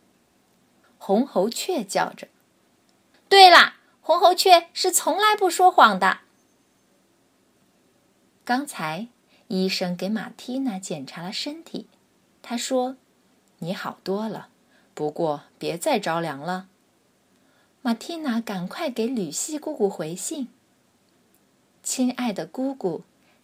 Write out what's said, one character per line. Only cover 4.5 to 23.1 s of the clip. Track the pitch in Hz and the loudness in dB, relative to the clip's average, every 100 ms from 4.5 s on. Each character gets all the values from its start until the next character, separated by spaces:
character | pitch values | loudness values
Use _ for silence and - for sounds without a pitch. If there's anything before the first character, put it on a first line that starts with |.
| 339 339 | 6 6
是 | - 381 | -4 -2
从 | 349 - 339 | -2 -2 0
来 | 427 415 | 2 2
不 | 370 | 0
说 | 339 359 | 4 4
谎 | 359 233 190 | 6 6 4
的。” | 190 - - _ _ _ _ _ _ _ _ _ _ _ _ _ _ _ _ _ _ _ _ _ | 0 -2 -8 _ _ _ _ _ _ _ _ _ _ _ _ _ _ _ _ _ _ _ _ _
刚 | - 254 294 | -4 -4 -4
才 | - 160 160 233 _ _ _ - | -8 -8 -8 -12 _ _ _ -8
医 | 185 190 | -4 -2
生 | - 180 175 | -2 -4 -6
给 | 185 | -6
马 | 214 - - | -6 -8 -14
蒂 | - 262 | -10 -6
娜 | 269 190 | -6 -6
检 | - 160 135 | -10 -10 -12
查 | - | -12
了 | 175 | -12
身 | 233 294 320 | -10 -10 -12
体， | 320 - - _ _ _ _ _ | -14 -16 -16 _ _ _ _ _
他 | - 240 | -10 -8
说 | - 262 254 269 _ _ _ _ _ _ | -4 -2 -2 -8 _ _ _ _ _ _
：“你 | 165 | -10
好 | 190 - - | -8 -10 -10
多 | - 196 220 | -6 -6 -6
了， | 156 - _ _ _ _ | -10 -14 _ _ _ _
不 | - 151 | -8 -8
过 | 151 165 143 - _ | -4 -4 -4 -10 _
别 | 151 170 | -8 -4
再 | 311 240 | -2 -2
着 | 175 165 | -2 -4
凉 | 165 139 | -4 -6
了。” | 160 185 190 _ _ _ _ _ _ _ _ _ _ _ | -8 -8 -10 _ _ _ _ _ _ _ _ _ _ _
马 | 247 | -6
蒂 | 226 - 339 | -4 -6 -8
娜 | 302 226 | -6 -6
赶 | 226 190 180 | -6 -8 -8
快 | - 320 | -8 -6
给 | 240 226 | -4 -4
吕 | 254 165 | -4 -6
西 | - - 302 | -8 -8 -8
姑 | 311 | -8
姑 | 285 202 | -2 -2
回 | - 160 180 | -2 -10 -10
信 | - 320 254 _ _ _ _ _ _ _ _ _ _ _ _ _ | -10 -10 -10 _ _ _ _ _ _ _ _ _ _ _ _ _
：“亲 | - - 254 | -10 -4 -2
爱 | 247 247 | -2 -6
的 | 202 | -6
姑 | 165 - 262 | -8 -8 -8
姑， | 269 185 160 - | -6 -6 -6 -12